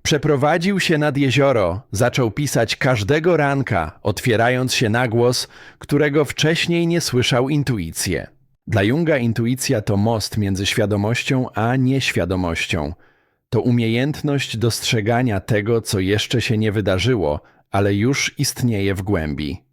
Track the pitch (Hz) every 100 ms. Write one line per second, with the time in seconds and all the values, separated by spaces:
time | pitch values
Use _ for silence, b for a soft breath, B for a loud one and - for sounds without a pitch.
0 | - 151 156 143 147 175 180 196 - 156
1 | 151 139 135 131 139 120 90 92 - 98
2 | 123 131 117 101 143 131 117 - 139 127
3 | 98 151 165 160 143 139 - 98 78 -
4 | - 101 127 107 117 127 127 - 120 117
5 | 123 120 120 127 - B B B - 143
6 | 151 143 139 - 151 165 - 170 170 170
7 | - 123 113 123 131 151 135 113 82 82
8 | 98 76 50 _ _ _ - 101 101 143
9 | 165 147 117 110 113 127 - 120 107 101
10 | 104 113 - - 101 95 101 - 104 104
11 | 104 117 - 131 123 - 113 131 127 135
12 | - 113 87 92 90 80 - 85 73 85
13 | b b b b _ 110 123 120 113 117
14 | 139 147 143 139 - 113 117 - - 117
15 | 101 120 127 98 - 104 104 117 - 101
16 | 95 104 - 120 - 110 110 101 98 92
17 | 104 120 76 73 b b _ 98 101 101
18 | 117 139 - - 135 - 120 104 98 95
19 | 95 95 78 71 76 92 _